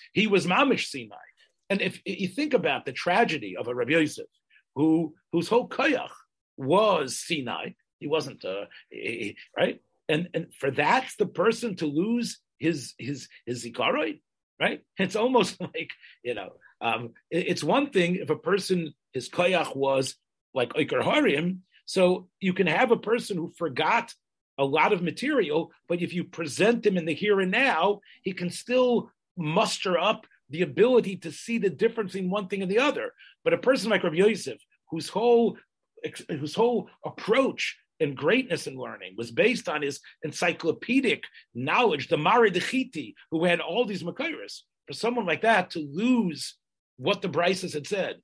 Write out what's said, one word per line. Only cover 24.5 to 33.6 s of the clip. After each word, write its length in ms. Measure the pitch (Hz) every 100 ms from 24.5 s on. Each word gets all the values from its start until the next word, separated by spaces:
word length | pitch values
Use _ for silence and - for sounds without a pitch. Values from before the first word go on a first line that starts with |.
| -
a 60 |
lot 280 | 139 151 190
of 100 | 196
material, 680 | 170 - 262 285 156 151 - _ _
but 120 | 175
if 140 | 170
you 80 | 175
present 640 | 151 - 160 - 196 240 208
him 100 | 185
in 80 |
the 100 | 160
here 260 | 147 208 196
and 100 | 185
now, 480 | 214 269 165 185 202 - -
he 100 | -
can 160 | 185 175
still 640 | - - 247 254 240 - _ _ -
muster 600 | 156 165 208 - 196 170
up 260 | 190 226 - _ _
the 120 | 156
ability 540 | 165 131 226 247 190 190
to 160 | -
see 260 | 143 - 233
the 100 | 196
difference 440 | 139 226 233 196
in 160 | 196 180
one 160 | 202 185
thing 160 | 196
and 80 | 190
the 80 | 208
other. 340 | 285 135 107 - - _
But 120 | 160
a 40 |
person 320 | 165